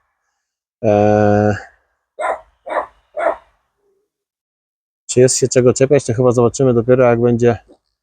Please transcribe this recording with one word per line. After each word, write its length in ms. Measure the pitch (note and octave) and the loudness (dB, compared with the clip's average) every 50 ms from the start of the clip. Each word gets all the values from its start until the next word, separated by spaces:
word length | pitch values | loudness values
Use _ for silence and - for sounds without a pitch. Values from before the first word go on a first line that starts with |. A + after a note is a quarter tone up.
| _ _ _ _ _ _ _ _ _ _ _ _ _ _ _ _ - | _ _ _ _ _ _ _ _ _ _ _ _ _ _ _ _ -2
E, 720 | G#2+ G#2 G#2 G#2 G#2 G#2 G#2 G#2+ G#2 G#2 G#2 G#2 G#2 G#2 - - - _ _ _ _ _ _ _ _ _ - - - - - - _ _ _ _ - - - - - _ _ _ _ _ - E4+ - - - _ _ _ _ _ _ _ _ _ _ _ _ _ _ _ _ _ _ _ _ _ _ _ _ _ _ _ _ _ _ _ _ _ | 0 2 2 2 2 2 2 2 2 2 2 0 0 -2 -4 -10 -18 _ _ _ _ _ _ _ _ _ -8 -8 -8 -8 -10 -14 _ _ _ _ -10 -8 -8 -10 -10 _ _ _ _ _ -6 -6 -6 -6 -8 _ _ _ _ _ _ _ _ _ _ _ _ _ _ _ _ _ _ _ _ _ _ _ _ _ _ _ _ _ _ _ _ _
czy 140 | - - B2 | -4 0 2
jest 160 | B2+ B2+ - | 2 2 2
się 120 | - C3+ A#2+ | -2 -4 -2
czego 240 | - C3 B2 B2+ | 0 2 2 2
czepiać, 320 | G#2+ - C3+ C3 D3 C3+ - | 2 0 0 0 0 0 -2
to 100 | - A2 | -2 -4
chyba 180 | B2+ B2+ B2 | 0 0 0
zobaczymy 420 | A2+ B2+ A#2 A2+ - - C3+ B2+ A#2+ | 2 2 0 0 0 -2 -2 0 0
dopiero, 300 | A#2 A2 B2+ B2+ C3 B2+ | 0 0 0 2 2 2
jak 160 | A#2+ A#2+ A#2 | 2 2 2
będzie 380 | A#2+ A#2+ A#2+ A2+ A#2+ A#2+ A2+ - - - _ _ _ _ _ _ | 0 0 0 0 0 0 -2 -2 -8 -18 _ _ _ _ _ _